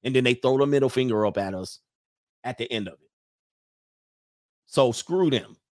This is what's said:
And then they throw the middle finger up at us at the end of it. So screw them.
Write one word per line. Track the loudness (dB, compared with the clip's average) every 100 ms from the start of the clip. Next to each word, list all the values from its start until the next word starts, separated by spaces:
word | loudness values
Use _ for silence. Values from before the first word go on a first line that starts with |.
And | -2
then | 2
they | 2
throw | 2 2 2
the | 2
middle | 2 2
finger | 0 0 0 0
up | -2
at | -6
us | -8 -12 -16 _ _ _ _ _ _
at | -12 -8
the | -6
end | -6 -8
of |
it. | -14 _ _ _ _ _ _ _ _ _ _ _ _ _ _ _ _ _
So | 2 2
screw | 0 -4 0 2
them. | 0 -4 -20 _